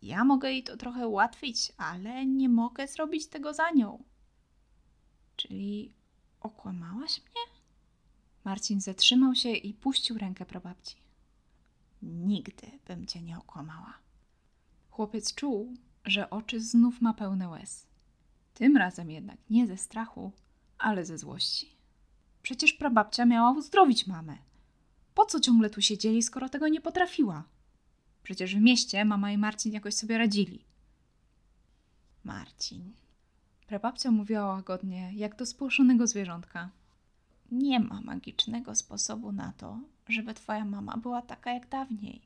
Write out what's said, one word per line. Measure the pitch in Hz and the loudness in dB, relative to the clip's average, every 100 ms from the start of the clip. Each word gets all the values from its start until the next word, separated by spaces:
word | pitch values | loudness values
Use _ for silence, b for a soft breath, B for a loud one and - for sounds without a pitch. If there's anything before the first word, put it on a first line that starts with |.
Ja | 98 160 | -8 0
mogę | 247 262 269 | 4 4 2
jej | 262 | -4
to | 254 - | -6 -12
trochę | 247 247 233 | -10 -8 -4
ułatwić, | 202 208 - 285 226 - - | 0 0 0 -8 -6 -6 -6
ale | 160 175 196 254 269 | -10 -8 -10 -6 0
nie | 269 262 | 2 4
mogę | 233 233 - 277 | 4 2 -4 -10
zrobić | - 311 330 - | -6 -4 -4 -6
tego | 311 285 | -10 -10
za | 302 330 | -2 2
nią”. | 320 214 - - _ _ _ _ _ _ _ _ _ _ _ _ - | 2 0 -6 -20 _ _ _ _ _ _ _ _ _ _ _ _ -14
„Czyli | - 196 196 208 214 _ _ _ _ _ | -10 -8 -8 -8 -12 _ _ _ _ _
okłamałaś | 220 214 - 185 170 196 311 - | -16 -14 -12 -12 -10 -12 -8 -8
mnie?” | _ 466 480 _ _ _ _ _ _ _ _ _ | _ -12 -12 _ _ _ _ _ _ _ _ _
Marcin | - 196 - 202 | -10 -8 -4 -4
zatrzymał | 196 190 - 247 262 | -4 2 6 8 6
się | 254 247 | 4 0
i | 214 202 | -2 -6
puścił | 208 269 269 - 226 | -6 -2 -2 -2 -4
rękę | 196 185 180 | -6 -8 -10
prababci. | 180 175 185 - - _ _ _ _ _ _ _ _ _ _ | -12 -14 -18 -18 -20 _ _ _ _ _ _ _ _ _ _
„Nigdy | 175 165 175 202 - - - 285 _ | -14 -6 -2 -2 -4 -16 -20 -20 _
bym | 180 180 | -14 -10
cię | 175 | -10
nie | 170 170 | -10 -14
okłamała”. | - - 151 160 190 240 _ _ _ _ _ _ _ _ _ | -14 -16 -14 -16 -18 -20 _ _ _ _ _ _ _ _ _
Chłopiec | - 214 220 208 | -6 -6 -4 -6
czuł, | - 285 220 226 247 _ _ | -6 -4 -4 -6 -12 _ _
że | - 196 202 | -4 -4 -4
oczy | 208 220 233 | -8 -8 -8
znów | 226 233 240 240 | 2 4 4 4
ma | 233 | 0
pełne | 220 202 190 180 | 0 -4 -4 -6
łez. | 165 196 - _ _ _ _ _ _ _ | -10 -16 -18 _ _ _ _ _ _ _
Tym | - 254 285 | 2 6 8
razem | 185 180 170 | 6 -2 -12
jednak | 156 196 - _ | -12 -14 -18 _
nie | 220 240 | 4 4
ze | 190 | -2
strachu, | - - 226 - 190 - _ _ _ _ | -10 -8 -10 -10 -12 -14 _ _ _ _
ale | 220 202 | 0 0
ze | 175 165 | -2 -8
złości. | 147 - - - - _ _ _ _ _ _ _ | -12 -6 -4 -4 -8 _ _ _ _ _ _ _
Przecież | - 247 302 | -12 0 2
prababcia | - 294 226 214 - | 2 2 2 2 4
miała | 240 233 233 | 4 6 6
uzdrowić | 269 285 - 359 226 - | 4 2 8 8 8 0
mamę. | 175 160 147 - _ _ _ _ _ _ | -6 -10 -16 -18 _ _ _ _ _ _
Po | - 415 | 2 4
co | 330 | 6
ciągle | - 233 214 | 6 8 6
tu | 208 | 2
siedzieli, | - 208 220 226 | 0 2 2 2
skoro | 226 - 262 | 0 -4 -6
tego | 285 311 | -2 0
nie | 311 | 0
potrafiła? | 320 349 349 - 247 156 165 _ _ _ _ _ _ _ | 0 0 0 2 0 0 -12 _ _ _ _ _ _ _
Przecież | - 185 185 196 | -14 -8 -2 6
w | |
mieście | 220 247 - 196 | 8 6 2 0
mama | 214 202 202 | 0 0 0
i | 208 | 0
Marcin | 208 214 226 | -2 -2 -6
jakoś | 214 208 | -6 -6
sobie | 208 220 226 | -6 -2 2
radzili. | 226 202 185 180 _ _ _ _ _ _ _ _ _ _ _ _ _ _ _ _ | 2 2 0 -2 _ _ _ _ _ _ _ _ _ _ _ _ _ _ _ _
„Marcin”, | - 98 - _ - - 175 226 _ _ _ _ _ _ _ | -14 -14 -14 _ -12 -10 -18 -20 _ _ _ _ _ _ _
prababcia | 208 226 254 262 | -6 -6 -4 2
mówiła | 226 208 220 202 | 2 2 -2 -2
łagodnie, | 190 190 185 190 185 185 | -4 -6 -8 -6 -8 -10
jak | 208 208 208 | -6 -8 -6
do | 247 | -10
spłoszonego | - 277 269 262 247 233 | -6 -4 6 8 8 4
zwierzątka. | 202 190 170 175 175 175 - _ _ _ _ _ _ _ | 0 -6 -8 -12 -12 -12 -16 _ _ _ _ _ _ _
„Nie | 240 277 254 | -2 2 2
ma | 214 202 | 2 -4
magicznego | - - - - - 233 247 | -10 -10 -12 -6 -4 -4 -6
sposobu | 214 - 202 - 220 220 | -6 -6 -6 -6 -6 -6
na | 202 - | -8 -8
to, | - - 214 294 _ _ | -12 -14 -14 -16 _ _
żeby | 226 220 | -6 -6
twoja | 220 - 214 | -12 -8 -6
mama | 208 202 202 233 | -6 -8 -8 -8
była | 240 240 | -6 -8
taka | 240 240 - | -10 -14 -8
jak | 247 247 | -8 -8
dawniej. | 269 269 220 208 - | -8 -6 -8 -10 -14